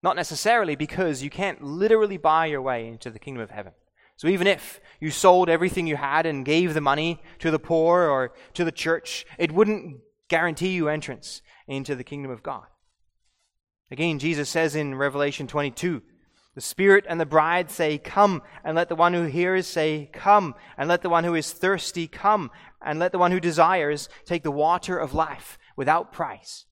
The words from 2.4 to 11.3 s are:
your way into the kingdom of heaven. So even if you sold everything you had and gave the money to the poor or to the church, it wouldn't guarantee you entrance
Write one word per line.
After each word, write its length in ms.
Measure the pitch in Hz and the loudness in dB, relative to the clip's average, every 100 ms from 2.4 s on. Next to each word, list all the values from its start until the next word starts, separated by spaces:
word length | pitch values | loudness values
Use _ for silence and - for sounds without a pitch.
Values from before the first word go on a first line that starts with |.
| 160 | 2
your 160 | 147 | -2
way 240 | 131 123 113 | -4 -4 -6
into 240 | 113 123 | -12 -14
the 80 | 110 | -14
kingdom 240 | - 131 | -14 -12
of 80 | 110 | -10
heaven. 220 | 107 95 _ _ _ _ _ | -12 -16 _ _ _ _ _
So 120 | 151 | 0
even 180 | 190 185 | 2 2
if 320 | 170 - - _ _ | 0 -4 -20 _ _
you 100 | 156 | -8
sold 380 | 139 190 180 175 | 4 6 8 6
everything 400 | 165 180 190 165 | 2 2 -2 -4
you 80 | 143 | -4
had 300 | 139 147 165 | 0 0 0
and 180 | 143 | -2
gave 300 | 135 160 180 | 0 2 2
the 60 | 156 | 0
money 400 | 143 143 165 165 - - | 0 0 0 -4 -12 -6
to 100 | 165 | -2
the 80 | 156 | -2
poor 500 | - 165 160 175 170 | 0 2 4 4 4
or 240 | 135 127 - - | 2 -2 -8 -20
to 100 | - | -4
the 60 | 170 | -4
church, 560 | - - 165 - - - - | -2 -2 -2 -4 -12 -12 -6
it 140 | 165 | -2
wouldn't 460 | 156 208 214 175 131 _ _ _ | 2 2 2 -6 -18 _ _ _
guarantee 400 | 165 170 151 185 | -2 0 -2 -4
you 200 | 185 156 | -2 -2
entrance 540 | 156 151 123 - | -2 -6 -14 -14